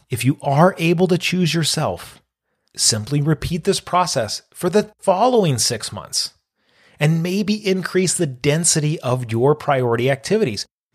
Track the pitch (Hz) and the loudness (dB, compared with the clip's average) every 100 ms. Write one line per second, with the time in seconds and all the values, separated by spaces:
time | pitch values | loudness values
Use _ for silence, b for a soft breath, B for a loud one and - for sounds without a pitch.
0 | _ 127 123 160 147 139 180 185 165 170 | _ -2 0 0 0 4 4 4 0 2
1 | 180 175 - 180 165 165 147 - 120 87 | 2 2 0 0 0 0 -2 -2 -4 -6
2 | - - _ _ _ _ _ - - 110 | -12 -20 _ _ _ _ _ -2 -2 -2
3 | 107 147 147 151 135 170 196 - - 175 | -2 -2 0 -2 -2 -4 -2 -4 -2 0
4 | 170 135 104 - - - 170 208 208 _ | 0 -2 -4 -8 -12 -6 0 0 0 _
5 | - 180 254 240 170 120 - 113 - 101 | 0 2 4 4 2 2 0 -2 -8 -12
6 | - - - - _ b b b b b | -6 -6 -6 -10 _ b b b b b
7 | 151 165 180 196 196 214 196 185 160 185 | 0 2 0 -2 0 0 0 -2 0 0
8 | 180 - 156 123 143 156 175 160 151 160 | 0 0 -2 -2 0 0 2 0 0 -2
9 | 123 127 117 113 135 147 - 135 123 117 | -2 -4 -2 2 2 2 0 0 2 2
10 | 127 127 - 214 151 101 - _ _ | 0 -2 -2 0 0 -4 -10 _ _